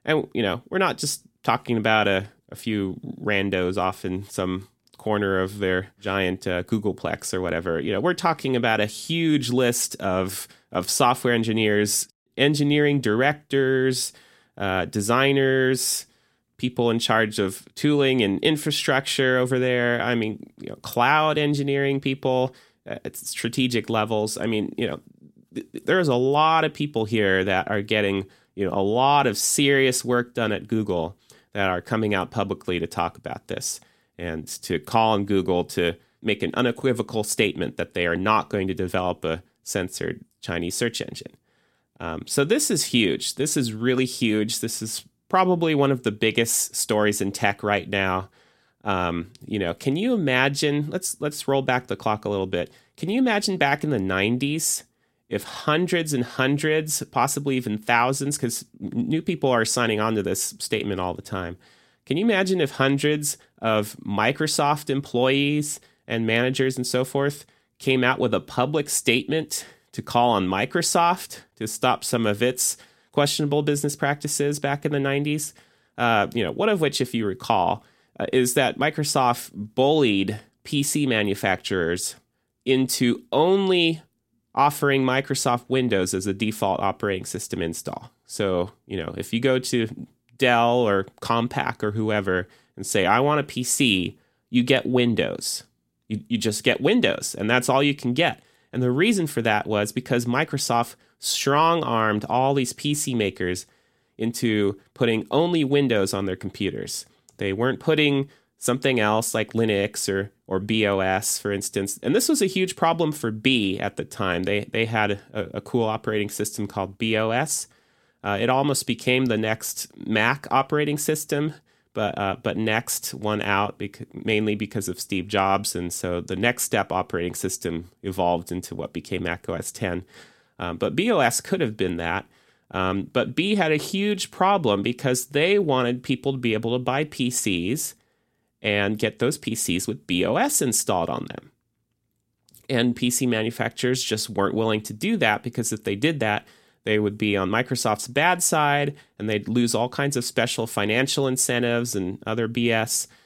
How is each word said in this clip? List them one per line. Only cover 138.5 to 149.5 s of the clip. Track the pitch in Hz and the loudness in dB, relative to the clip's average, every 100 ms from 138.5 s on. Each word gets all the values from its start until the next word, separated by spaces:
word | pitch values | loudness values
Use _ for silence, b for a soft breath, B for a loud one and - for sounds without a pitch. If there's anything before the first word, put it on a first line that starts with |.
| _ | _
and | 113 104 101 107 | -2 0 0 0
get | 110 104 | -2 0
those | 117 - | -2 -2
P | - | -6
Cs | 113 - 85 - | -4 -2 -2 -2
with | 73 - | -8 -4
B | 87 90 | 0 0
O | 139 | 0
S | 277 - | 0 0
installed | 135 107 - 92 82 | 0 0 0 0 0
on | 62 - | -4 -8
them. | - - _ _ _ _ _ _ _ _ _ _ - - | -12 -16 _ _ _ _ _ _ _ _ _ _ -20 -4
And | 131 120 120 | 0 0 0
P | 123 | 0
C | 120 127 | 0 0
manufacturers | 113 110 - 113 - 123 127 | 0 -2 -2 -4 -2 -2 -2
just | - 107 - | -2 -4 -2
weren't | 101 98 107 | 0 0 2
willing | 110 107 | 0 -2
to | 107 | -4
do | 107 185 226 | -6 -4 2
that, | 117 104 | 2 2
because | 120 120 117 | -2 -6 -4
if | 107 | -4
they | - 101 | -4 0
did | 143 151 | 0 0
that, | 110 104 b b b b - | 0 -2 b b b b 0
they | 107 | 0
would | 104 104 | 0 0
be | 107 101 | 0 0
on | 92 | 2
Microsoft's | 110 123 127 120 104 - | 0 0 -2 0 -2 -2
bad | 123 165 180 | 2 2 2
side | - 160 147 143 143 143 B - | 2 2 2 2 0 -6 B -8
and | 104 | -2
they'd | 107 | -2
lose | 101 | 0